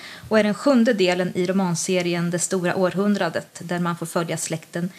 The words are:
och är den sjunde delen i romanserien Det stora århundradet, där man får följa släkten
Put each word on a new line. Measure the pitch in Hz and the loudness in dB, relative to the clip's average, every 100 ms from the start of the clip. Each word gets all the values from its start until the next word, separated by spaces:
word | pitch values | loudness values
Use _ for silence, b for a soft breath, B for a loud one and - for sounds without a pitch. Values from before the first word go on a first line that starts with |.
| B B B | B B B
och | 220 | 2
är | |
den | 214 | 2
sjunde | 202 285 247 220 | 2 4 4 4
delen | 190 180 180 180 180 | 4 2 2 0 0
i | 180 | 0
romanserien | 190 180 165 - 180 175 175 170 | 2 2 0 0 0 0 0 -2
Det | 175 | -2
stora | - 190 175 - | -2 0 0 2
århundradet, | 180 170 208 196 170 - - - | 0 2 0 2 0 -4 -8 -12
där | 175 175 | -6 -2
man | 175 170 | -2 -4
får | 165 | -4
följa | 180 170 165 | -4 -2 -4
släkten | - 160 - 170 180 | -4 -8 -8 -6 -6